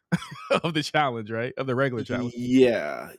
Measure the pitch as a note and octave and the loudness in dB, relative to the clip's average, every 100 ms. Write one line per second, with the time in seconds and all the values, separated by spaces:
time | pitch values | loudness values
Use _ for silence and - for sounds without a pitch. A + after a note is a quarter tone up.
0 | _ E3+ - C6+ - - E3 D#3 C#3+ D#3 | _ -4 -4 -14 -2 0 0 -2 -2 0
1 | C#3+ A#2 G#2+ A2+ B2 - C3+ B2 C#3 B2 | 0 -2 -6 -4 -4 -4 -2 0 0 -2
2 | - B2 A#2+ A#2+ B2 C3 B2+ G#2 D2+ B1+ | -4 -4 -4 -6 2 6 8 6 -2 -6
3 | C#2 | -10